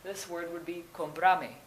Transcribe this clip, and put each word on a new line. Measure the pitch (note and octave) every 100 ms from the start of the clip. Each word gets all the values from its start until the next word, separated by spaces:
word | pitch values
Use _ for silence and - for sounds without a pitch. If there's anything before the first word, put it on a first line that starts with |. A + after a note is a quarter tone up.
this | F#3 G3 -
word | E3+ E3+
would | E3+
be | E3 F3 E3+
comprame. | - D#3 D3+ F3+ F3+ B2 -